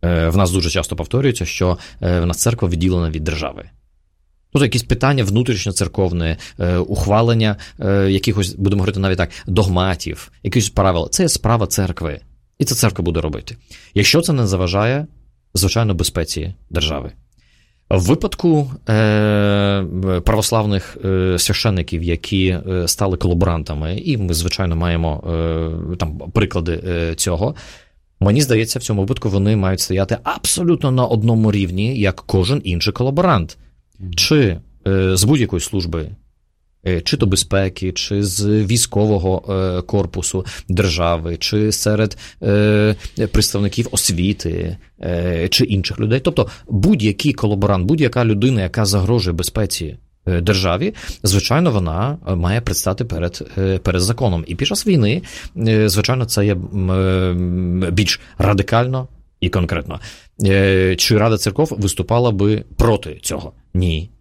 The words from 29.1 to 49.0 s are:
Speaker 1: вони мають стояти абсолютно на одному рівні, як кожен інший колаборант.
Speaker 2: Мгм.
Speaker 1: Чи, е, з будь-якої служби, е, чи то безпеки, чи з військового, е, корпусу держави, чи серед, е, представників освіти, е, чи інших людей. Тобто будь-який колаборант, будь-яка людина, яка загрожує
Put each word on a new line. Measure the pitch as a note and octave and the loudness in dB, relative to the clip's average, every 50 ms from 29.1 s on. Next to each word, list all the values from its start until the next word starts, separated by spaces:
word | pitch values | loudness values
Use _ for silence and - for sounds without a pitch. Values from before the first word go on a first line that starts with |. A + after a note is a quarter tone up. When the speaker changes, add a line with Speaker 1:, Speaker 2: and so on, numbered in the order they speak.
| G#2+ - - A2 | -2 -2 -2 -2
Speaker 1:
вони | G2 G2 F#2+ G2+ A2 | 0 2 2 2 2
мають | G#2 F#2+ F#2 F#2 F#2 | 2 2 0 0 -2
стояти | - - F#2 F#2+ G2 F#2+ A2+ - | -2 -2 0 0 0 -2 -2 -4
абсолютно | - - - - - - - - F3+ E3+ E3+ - - C#3 | -4 -6 -6 -4 -4 -4 -2 0 2 2 2 2 2 0
на | B2+ B2+ B2 | 2 2 2
одному | A#2+ B2 A2 G#2 A#2 A#2 A2+ A2 G#2+ | 2 2 2 2 2 4 4 4 4
рівні, | G2+ G2+ G2 E2+ F2+ F#2 G#2 A#2 C3+ B2 | 2 2 0 0 0 -2 -2 -2 0 2
як | G#2 F#2+ F2+ - - | 0 0 0 -2 -6
кожен | - - F#2+ F2+ - C3+ D3 - | 0 2 2 2 2 0 -2 -2
інший | F#2+ F2 E2+ - G#2 | -2 -2 0 -2 -2
колаборант. | G2 - B2 C3 C#3 D#3 F3+ F3+ D3+ G2 E2 D#2 - - - _ _ _ _ _ _ - | -2 0 -2 0 2 2 2 2 2 2 0 -4 -8 -18 -20 _ _ _ _ _ _ -16
Speaker 2:
Мгм. | F#2+ F#2 F2 | -12 -8 -2
Speaker 1:
Чи, | - - - D#3 D3+ C3+ G2+ E2+ D#2+ - - - - _ | -2 2 4 4 4 4 4 2 -2 -8 -18 -20 -6 _
е, | G2 G2 F#2+ F#2+ F#2+ F#2 | 0 2 2 2 2 2
з | F2+ F#2+ | 2 4
будь-якої | G#2+ D3+ C#3+ A#2 - - F2 | 4 4 2 2 0 0 -4
служби, | - - - G2 F2 E2+ E2 E2 D#2 - G#2 - _ _ _ _ _ _ _ _ _ _ _ _ _ | -4 -2 -4 -4 -4 -2 -4 -6 -6 -8 -12 -18 _ _ _ _ _ _ _ _ _ _ _ _ _
е, | F#2 F2+ E2+ | -2 -2 -2
чи | E2 - - | 0 -2 0
то | - A2+ | 2 2
безпеки, | F#2+ F2+ F#2 - - - G2 G2 F#2+ - - F#2+ F#2 | 2 2 0 0 0 0 0 0 0 -4 -6 -6 -6
чи | F2+ - - - G2+ G2+ | -4 -6 -6 -4 -2 -2
з | G2+ G2 F2+ F#2 G#2 G#2 G#2 G#2+ G#2+ | -2 -2 -2 -2 0 2 2 2 2
військового, | F#2+ A#2 A#2 - - - G#2 G#2 G#2+ G#2+ G2 F2 F#2+ F#2 F2 - - G2 F#2+ F#2+ F#2 F2+ F2+ | 2 0 0 0 0 0 0 2 2 2 2 2 0 0 -2 -2 -4 -2 -2 -2 -2 -2 -4
е, | |
корпусу | F2+ - - G#2 F#2+ E2+ - F#2+ F2+ - - F#2+ F#2 - - - - - | -4 -2 0 0 0 -2 -4 -6 -6 -4 -4 -4 -6 -6 -12 -14 -8 -4
держави, | F#2 - F#2 F#2+ E2 E2+ E2+ E2+ E2+ E2 D#2+ E2+ E2+ | -2 0 0 0 0 0 0 0 0 0 -2 -6 -6
чи | - - - - G#2 G#2+ G#2+ | -4 -4 -2 0 0 0 0
серед, | G#2 - - G#2+ G#2+ G#2 A2 G#2+ - - - - - - | 0 0 0 0 2 2 0 0 -2 -8 -18 -20 -14 -6
е, | - A2 G2+ G#2 G#2 G#2+ G#2+ G#2 G#2 G#2+ G#2+ - - - - - A2 G2+ | -2 2 2 4 4 4 4 4 4 2 2 0 -6 -12 -4 -4 -4 0
представників | - G#2+ G#2+ - - G2+ G2+ G2 - - A#2 - | 0 0 0 0 0 -2 -2 0 0 -2 -4 -2
освіти, | - - - - G3 E2 F2 G2 G#2 - - E2+ D#2+ E2+ E2+ E2+ F#2 - - _ _ _ | -2 -2 -2 -2 0 0 0 -2 -2 -2 -4 -6 -4 -4 -6 -6 -8 -10 -14 _ _ _
е, | - E2+ F2+ E2+ F2 F2+ F2 E2+ E2+ - | -6 -4 -4 -2 -2 -2 -2 -2 -2 -2
чи | - - B2+ | 0 0 0
інших | - G2 G2 F2+ - - - | 2 0 0 0 -2 -4 -4
людей. | A2 G#2+ A#2 C3+ | -2 0 0 0
Тобто | C3 F3 D#3 - A2+ - - - - - | 0 0 0 0 -2 -2 -4 -18 -10 -4
будь-який | - G2+ G2 F3 G#3+ C#3 G#2+ G#2+ G2+ - - D3+ | -2 2 4 4 4 4 2 0 0 2 0 -2
колаборант, | B2+ - - G#2+ G#2 G2 G2+ G2+ G2+ F#2+ F2 | 0 0 0 0 0 2 2 2 2 2 2
будь-яка | F#2+ D#3 D#3+ D3 A#2+ - B2 A#2+ | 2 2 2 2 0 2 2 2
людина, | A2 A2 G2 A2 C3 B2 A2 | 2 2 4 2 2 2 2
яка | F#2+ F2 - - G#2+ | 0 -2 0 0 0
загрожує | G2 G2 G2+ | 2 2 2